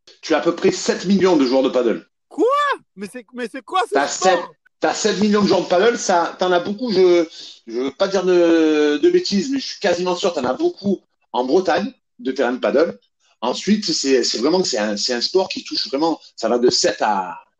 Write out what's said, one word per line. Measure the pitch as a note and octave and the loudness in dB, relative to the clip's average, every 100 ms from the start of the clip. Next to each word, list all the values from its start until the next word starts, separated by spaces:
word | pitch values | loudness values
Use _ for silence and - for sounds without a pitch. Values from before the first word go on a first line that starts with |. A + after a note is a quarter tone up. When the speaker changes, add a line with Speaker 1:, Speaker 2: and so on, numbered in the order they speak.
| _ - | _ -14
Speaker 1:
Tu | - | -2
as | D3+ | 0
à | |
peu | E3 E3 | 0 0
près | F#3 | 0
sept | F#3 - A3 | 0 -4 -4
millions | F3 G3+ F#3 E3+ | 0 2 4 4
de | |
joueurs | C3 C3 | 4 2
de | C3 | 2
paddle. | B2+ A#2+ G2 - _ _ | 2 0 -2 -8 _ _
Speaker 2:
Quoi ? | - G#4+ C#5 C#5+ C5 _ - | -2 0 2 0 -4 _ -14
Mais | G3+ | -14
c'est, | B3 A#3 | -14 -16
mais | B3 B3 | -10 -10
c'est | C4+ | -10
quoi | - F#4 - | -6 -4 0
ce | C#3 | 0
Speaker 1:
T'as | C#3+ | -2
Speaker 2:
sport ? | - - | 0 2
Speaker 1:
sept, | F#3 - - _ - | 2 -2 -16 _ -4
t'as | D#3 | -2
sept | - G#3+ F#3 | 0 -2 0
millions | G#3 G#3 | 2 2
de | G3 | 4
joueurs | F#3 | 2
de | E3+ | 2
paddle, | F3+ A3 A#3 | 2 2 0
ça, | - F3+ D#3+ - | 0 0 0 -2
t'en | F#3 | 0
as | F3+ | 0
beaucoup, | E3+ G#3 B3 | -2 -6 -2
je, | G#3+ F#3 F3 D#3+ - - - - | 4 4 4 2 -6 -20 -20 -12
je | A2+ | -6
veux | C3+ | -6
pas | - G3 | -4 -2
dire | F#3+ | -2
de... | F3+ F3+ E3+ E3 D#3 D3+ D3+ D3 | 2 4 4 4 4 2 2 2
de | E3 | 2
bêtises, | F3+ - G3+ D3 | 2 0 -2 -2
mais | C#3 | -4
je | - | -6
suis | - | -4
quasiment | F3 F3 F3+ F3 | -2 0 -2 -2
sûr, | G3 | -2
t'en | E3+ B2+ | -2 -4
as | |
beaucoup | - E4+ F4 G3+ - _ _ _ | -2 -2 -2 -4 -4 _ _ _
en | A#2+ | -4
Bretagne, | B3+ F#3 F#3+ D#3+ G#3 - _ _ | 0 2 2 -2 -2 -10 _ _
de | B2 | -6
terrain | C3 A#2+ | -2 -2
de | B2 | 0
paddle. | A2 A2+ E3+ - _ _ _ - | 0 2 0 -2 _ _ _ -8
Ensuite, | A#2 - - G#3+ G#3 | -6 -4 0 0 0
c'est, | D#3 C#3 C3 | -4 2 2
c'est | A2+ - | 2 -2
vraiment, | C3 F#3 | 0 0
c'est | F3+ A#2 | 0 -2
un, | G#2+ G#2 | -4 -4
c'est | - | -4
un | A#2+ | -4
sport | A#2 F#3 F#3+ | -2 -2 -2
qui | - | -6
touche | - - - | -8 -8 -6
vraiment, | C3+ E3 D3+ - - | -2 -2 -4 -10 -8
ça | A2+ | -2
va | A#2+ | 2
de | B2 | 2
sept | - E3+ - | 2 0 0
à, | A#2 G2 F2+ E2+ - _ | -2 -2 -4 -10 -18 _